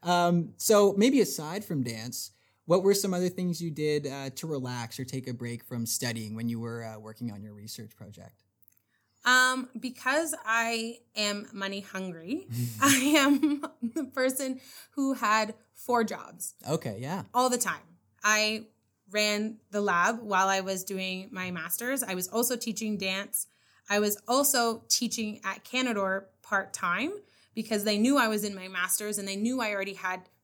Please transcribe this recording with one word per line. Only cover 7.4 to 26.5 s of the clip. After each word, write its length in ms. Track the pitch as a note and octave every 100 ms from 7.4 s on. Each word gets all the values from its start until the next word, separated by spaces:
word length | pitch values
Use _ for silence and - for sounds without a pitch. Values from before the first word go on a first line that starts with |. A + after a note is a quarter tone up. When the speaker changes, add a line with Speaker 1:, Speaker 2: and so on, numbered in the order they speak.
Speaker 1:
your 120 | G#2+
research 400 | G#2 G#2 - G#2+ _
project? 460 | G#2 G#2 - _ _ _ _ _ _ _ _ _
Speaker 2:
Um, 440 | A#3+ B3+ B3+ B3+ C4+ A3+
because 560 | B3 - B3+ C#4+ E4 C#4+ G#3+
I 520 | A3+ A3+ A#3 A3+ A#3 _ -
am 320 | G#3 G#3 G#3
money 280 | G3+ G3 G3
hungry, 680 | G3 F#3+ F#3+ E3 E3 D4 F#4+ A#2+
Speaker 1:
<laughs> 160 | A#2+ -
Speaker 2:
I 140 | C4+ C4+ C4 D4+
am 440 | C#4 C#4+ D#4 C#4+ D4
<laughs> 100 | -
the 220 | A#3 A3+
person 560 | C4 C4+ B3+ C4 C4+ C4 - - -
who 220 | - C4+
had 400 | C4 G#3+ G#3+ G#3+ A3 _
four 300 | - - A#3+
jobs. 500 | A3 G#3+ - E3+ - - -
Speaker 1:
Okay, 300 | E3 - G2+
yeah. 240 | C3 F#3 -
Speaker 2:
All 160 | B3 B3+
the 80 | B3
time. 240 | F#3+ D#3 - _ _ _
I 440 | G#3 G#3+ G#3+ A3 - _ _ _ _
ran 460 | G3+ G#3 G#3 G#3+ A3 _
the 100 | G#3
lab 400 | G3+ F3 F3+ A#3
while 260 | A3 F#3+ F#3+
I 120 | F#3+
was 240 | F#3+ F#3+
doing 440 | F#3+ G3 F#3 F#3 F#3+
my 180 | F#3+ F#3
master's. 520 | F3 E3 - A#3+ C4+
I 120 | A#3
was 140 | F#3 F3+
also 280 | A3 A#3+ A#3+
teaching 400 | A#3 G#3+ A3 G#3
dance. 500 | F#3+ F#3+ G3+ - - _ _ _ -
I 80 | G#3
was 200 | G#3 G#3 -
also 540 | B3+ C#4+ B3+ A#3 A3 -
teaching 520 | - A#3 - G#3+ G#3+
at 200 | F#3+ G3
Canadore 640 | - B3+ B3+ G#3+ F#3+ F#3+ G3 _
part-time 680 | -